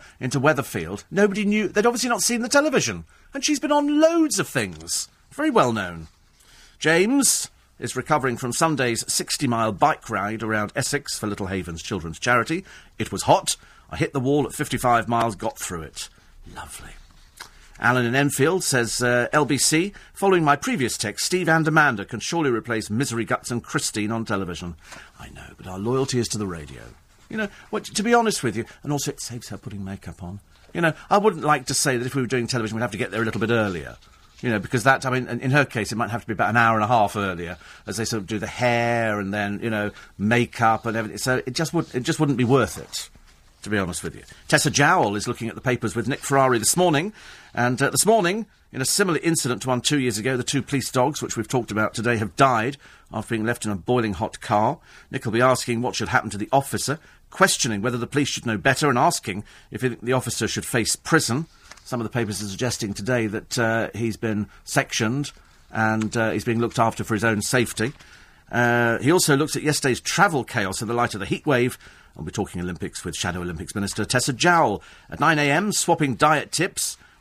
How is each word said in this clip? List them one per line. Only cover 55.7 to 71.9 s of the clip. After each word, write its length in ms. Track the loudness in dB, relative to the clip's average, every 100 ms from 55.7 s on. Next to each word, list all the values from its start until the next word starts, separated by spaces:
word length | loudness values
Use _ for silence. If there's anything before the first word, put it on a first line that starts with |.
| -4
what 120 | -2
should 140 | -4 -4
happen 240 | -4 -6
to 60 | -6
the 120 | 0
officer, 460 | 0 0 -4 -4 -6 -8 -20 _
questioning 520 | 0 2 2 -2 -2
whether 160 | -2 -4
the 100 | -2
police 220 | -2 -2
should 160 | -2 -4
know 120 | 0
better, 320 | 2 2 2
and 80 | 4
asking 460 | 2 2 -6 -8 -10 -18 -14
if 120 | -4
he, 80 | -4 -4
the 120 | 0
officer 340 | 0 0 -2 -2
should 180 | -2 -2
face 300 | 0 0 -2
prison. 500 | 2 2 2 -2 -4 _ -20 -20
Some 160 | -8 -6
of 60 | -4
the 60 |
papers 300 | -2 -2 -4
are 60 | -8
suggesting 460 | -4 -4 -2 -4
today 340 | -6 -2 0 0
that, 300 | -4 -6 0
uh, 320 | 2 2 -2
he's 220 | -2 -4 -2
been 320 | -2 -2 -4 -8
sectioned 680 | -4 -2 -2 0 0 0 -4 -8 -20 _ _
and, 440 | -2 0 2 0 0
uh, 160 | 0
he's 140 | 0 -2
being 140 | 0
looked 200 | 0 2
after 240 | 2 2
for 120 | -2 0
his 80 |
own 180 | 2 0
safety. 500 | 0 0 0 -2 -4 -4 -20 -20 -20 _ -6
Uh, 480 | 0 2 4 2 2
he 120 | 4
also 240 | 4 6 4
looks 200 | 4 -2
at 80 |
yesterday's 360 | -2 0 0 -2
travel 440 | -2 2 2 2 -4
chaos 360 | -2 -2 -4
in 60 | -4
the 60 |
light 220 | 0 0 -2
of 40 |
the 60 | -4
heat 200 | -4 2
wave. 320 | 2 2 -2 -16